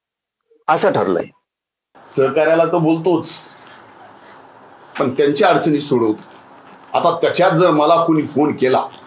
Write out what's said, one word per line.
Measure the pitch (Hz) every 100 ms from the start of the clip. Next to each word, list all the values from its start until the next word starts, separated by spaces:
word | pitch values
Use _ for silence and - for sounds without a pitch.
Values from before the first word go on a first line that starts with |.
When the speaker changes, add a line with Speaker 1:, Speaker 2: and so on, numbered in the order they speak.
| _ _ _ _ _ _ -
Speaker 1:
असं | 214 208
ठरलंय. | 120 95 85 - _ _ _ _ _ _ - - -
Speaker 2:
सहकार्याला | 135 143 156 165 165
तर | 175
बोलतोच, | 156 165 175 160 - - - - - - - - - - - - - - - - - -
पण | 127
त्यांच्या | 127 147 147 196
अडचणी | 151 170 147
सोडवतो. | - 123 113 107 - - - - - - - -
आता | - -
त्याच्यात | 147 - 185
जर | 165 180
मला | 151 151 170 165
कोणी | 156 135
फोन | 127 147 -
केला | 127 127 - -